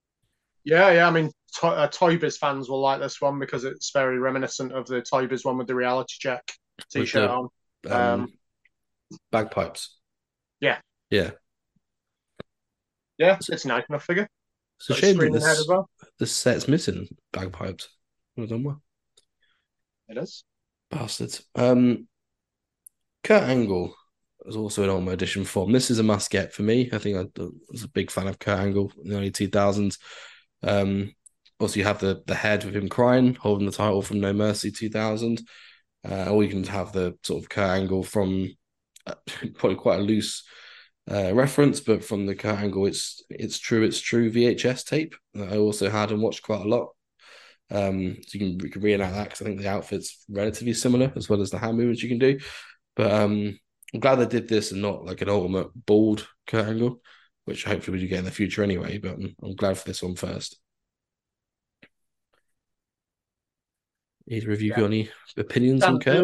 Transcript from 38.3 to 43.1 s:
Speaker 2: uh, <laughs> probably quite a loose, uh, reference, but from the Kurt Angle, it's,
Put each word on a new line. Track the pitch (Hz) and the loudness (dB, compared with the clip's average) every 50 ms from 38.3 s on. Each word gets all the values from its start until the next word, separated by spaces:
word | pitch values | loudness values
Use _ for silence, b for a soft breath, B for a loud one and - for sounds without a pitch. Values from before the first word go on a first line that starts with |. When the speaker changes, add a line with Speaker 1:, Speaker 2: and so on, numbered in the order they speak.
| 95 95 95 95 - _ _ _ _ _ _ _ _ - - - | 0 -2 -4 -4 -8 _ _ _ _ _ _ _ _ -20 -14 -14
Speaker 2:
uh, | - - - - - | -14 -14 -14 -16 -14
<laughs> | - - 110 - | -12 -12 -12 -8
probably | - - 107 95 | -2 0 0 0
quite | - - 117 92 92 | 2 2 2 2 2
a | 101 | 2
loose, | 101 110 104 104 - - - - B B B B B B B B B B _ - - | 2 2 2 0 -2 -6 -10 -14 B B B B B B B B B B _ -10 -4
uh, | 101 104 98 92 95 | -2 -2 0 2 2
reference, | 120 131 143 143 - 147 139 - - | 2 2 2 4 4 4 4 4 2
but | - - 110 95 - | 2 2 2 2 2
from | - 110 101 101 | -4 -4 -2 -2
the | 98 98 | -2 -4
Kurt | 95 - 107 107 101 | -4 -2 -4 -2 -2
Angle, | 104 101 92 95 98 | -2 -2 0 0 0
it's, | 98 - - - - | 0 0 -2 -6 -8